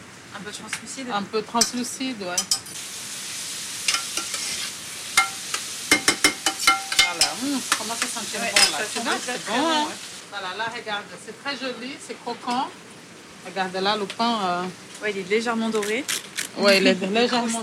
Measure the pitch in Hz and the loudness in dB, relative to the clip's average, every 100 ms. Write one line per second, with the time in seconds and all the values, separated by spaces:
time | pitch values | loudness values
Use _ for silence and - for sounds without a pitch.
0 | - - - 202 202 - 214 - 226 - | -16 -16 -14 -10 -10 -10 -8 -8 -8 -8
1 | 247 202 196 220 214 240 - 240 240 - | -2 -2 0 -2 2 4 4 2 -4 -2
2 | 262 226 180 180 - - - - - - | -4 -4 -2 -2 0 -2 -4 -10 -10 -10
3 | - - - - - - - - - - | -8 -8 -8 -8 -8 -8 -8 -4 0 0
4 | - - - - - - - - - - | -2 -4 -4 -4 -4 -4 -6 -6 -10 -10
5 | - - - - - - - - - - | 0 2 2 0 -6 -6 -6 -6 2 2
6 | - - 302 - - - - - - - | 4 4 2 2 -2 2 4 4 2 2
7 | - 170 175 196 269 269 - - 214 226 | 2 4 2 2 0 0 0 -2 -2 -2
8 | 247 233 214 208 - - - - 208 226 | -2 -2 -4 -2 2 6 6 4 -2 -2
9 | 233 370 247 247 - 233 320 311 302 - | 0 -2 -2 -4 0 2 4 4 2 -4
10 | - - - 202 185 196 226 226 214 208 | -10 -12 -10 -8 -6 -4 -4 -4 -4 -6
11 | 180 180 - - 277 277 262 226 247 320 | -6 -14 -14 -8 -6 -4 -4 -4 -8 -10
12 | - 226 247 226 247 247 339 - - - | -10 -8 -6 -6 0 0 0 -6 -16 -16
13 | - - - - 185 180 185 185 196 214 | -16 -18 -18 -14 -6 -2 0 2 2 2
14 | 196 - 233 226 190 175 180 180 - - | 0 2 2 4 2 2 0 -6 -14 -4
15 | 214 196 180 220 233 226 226 220 202 226 | -2 0 2 2 4 2 2 2 2 0
16 | 294 - - - - - 202 196 190 180 | 0 -4 -4 -6 -6 4 8 10 8 6
17 | 190 214 240 240 233 226 | 4 4 4 4 2 0